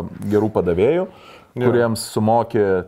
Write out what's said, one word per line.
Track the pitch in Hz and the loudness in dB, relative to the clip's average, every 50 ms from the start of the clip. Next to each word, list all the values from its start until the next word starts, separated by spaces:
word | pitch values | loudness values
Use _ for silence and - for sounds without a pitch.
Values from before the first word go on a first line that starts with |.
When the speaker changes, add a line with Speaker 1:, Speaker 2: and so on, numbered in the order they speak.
| 87 87 - - 101 101 | -4 -8 -10 -10 -4 -2
Speaker 1:
gerų | 104 104 107 107 - | 0 0 0 0 0
padavėjų, | 107 87 90 85 87 104 131 165 175 190 185 | 0 0 0 2 2 2 2 2 0 -2 -6
Speaker 2:
Jo. | - - - - - - - _ - 123 123 | -8 -16 -20 -20 -20 -20 -20 _ -6 -2 0
Speaker 1:
kuriems | 120 117 120 117 117 110 110 - | 2 2 2 2 0 -2 -4 -6
sumoki | - - 117 107 110 113 117 110 - - 110 101 98 95 92 87 | -6 -4 -2 0 2 2 2 0 0 0 0 2 2 2 0 -2